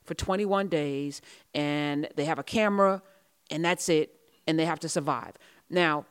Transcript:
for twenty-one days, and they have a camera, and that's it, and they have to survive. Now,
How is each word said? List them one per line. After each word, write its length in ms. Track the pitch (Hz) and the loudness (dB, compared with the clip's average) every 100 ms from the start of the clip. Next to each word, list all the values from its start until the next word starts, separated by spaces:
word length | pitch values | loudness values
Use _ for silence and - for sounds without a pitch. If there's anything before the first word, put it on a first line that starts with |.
for 100 | - | -12
twenty-one 540 | 165 - 190 208 196 196 | -6 -2 -2 0 0 0
days, 520 | 160 147 139 143 139 - - _ | 0 0 -2 -4 -8 -16 -20 _
and 560 | 151 147 147 147 143 151 - | -4 -2 0 -2 -2 -4 -2
they 80 | |
have 140 | 147 156 | -2 -2
a 40 | |
camera, 600 | - 226 214 202 196 190 - _ _ _ - | -2 0 2 4 4 2 -6 _ _ _ -8
and 120 | 151 | -2
that's 280 | 170 180 - | 0 0 2
it, 280 | 156 156 _ _ _ - | 2 2 _ _ _ -2
and 120 | 160 | 0
they 60 | |
have 160 | 165 160 | 0 -2
to 80 | 160 | -4
survive. 460 | 175 147 127 113 - - - - | -2 -2 -2 -6 -16 -20 -20 -4
Now, 340 | 175 170 147 - | 2 2 2 -4